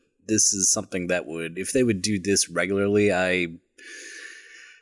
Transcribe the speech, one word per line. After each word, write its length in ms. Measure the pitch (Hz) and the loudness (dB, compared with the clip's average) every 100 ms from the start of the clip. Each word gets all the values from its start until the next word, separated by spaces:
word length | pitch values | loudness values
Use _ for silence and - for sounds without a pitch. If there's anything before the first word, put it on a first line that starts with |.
| _ _ - | _ _ -2
this 260 | 107 - | 2 2
is 160 | 101 - | 2 0
something 360 | 110 101 95 87 | 0 -2 -6 -2
that 180 | 90 71 | -2 -2
would, 320 | 82 82 87 | -8 -8 -8
if 140 | 95 | -2
they 100 | 131 | 2
would 180 | 123 98 | 2 2
do 160 | 104 101 | 0 -2
this 300 | 92 98 - | 2 0 0
regularly, 640 | 85 90 98 101 104 104 | -2 0 0 2 4 4
I 360 | 90 92 90 85 85 _ _ - - - - - - - - - - | 4 2 2 0 -6 _ _ -20 -18 -16 -18 -18 -20 -20 -20 -20 -20